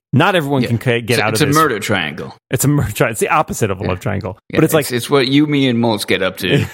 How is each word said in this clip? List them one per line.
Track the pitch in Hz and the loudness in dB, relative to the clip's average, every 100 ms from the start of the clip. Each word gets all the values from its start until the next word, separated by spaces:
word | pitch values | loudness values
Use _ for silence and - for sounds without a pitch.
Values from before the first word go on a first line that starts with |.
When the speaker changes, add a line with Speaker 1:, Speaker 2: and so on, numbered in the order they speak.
| _ | _
Speaker 1:
not | 127 180 185 | 2 2 2
everyone | 139 139 | 0 0
Speaker 2:
Yeah. | 117 | 0
Speaker 1:
can | 117 | -2
ca-, | - 117 | 0 -2
get | 113 - | 0 0
Speaker 2:
It's | |
a, | |
Speaker 1:
out | 110 | 0
Speaker 2:
it's | 110 | 0
Speaker 1:
of | 147 | 2
Speaker 2:
a | |
Speaker 1:
this. | 147 | 2
Speaker 2:
murder | 156 107 | 2 0
triangle. | 101 98 78 71 82 - - | -2 -2 -2 -6 -12 -16 -6
Speaker 1:
It's | - 131 | -2 2
a | |
murder | 147 123 | 2 0
tri-, | 104 135 | 0 -2
it's | 113 | 0
the | - | 0
opposite | 160 - 208 107 | 0 0 -2 -2
of | 92 | -2
a | |
Speaker 2:
Yeah. | 87 | -4
Speaker 1:
love | 92 | -4
triangle. | - 98 95 92 - | -4 -6 -6 -10 -6
Speaker 2:
Yeah, | - | 0
Speaker 1:
But | |
it's | 156 | 2
Speaker 2:
it's, | |
Speaker 1:
like | 156 139 | 2 0
Speaker 2:
it's | 120 - | -4 0
what | 143 127 | 0 4
you, | 143 151 | 2 2
me, | 147 135 | 2 2
and | 117 | 2
Moltz | 117 104 - | 0 0 0
get | 95 | 0
up | 92 92 | 0 -2
to | 92 - - | 0 0 0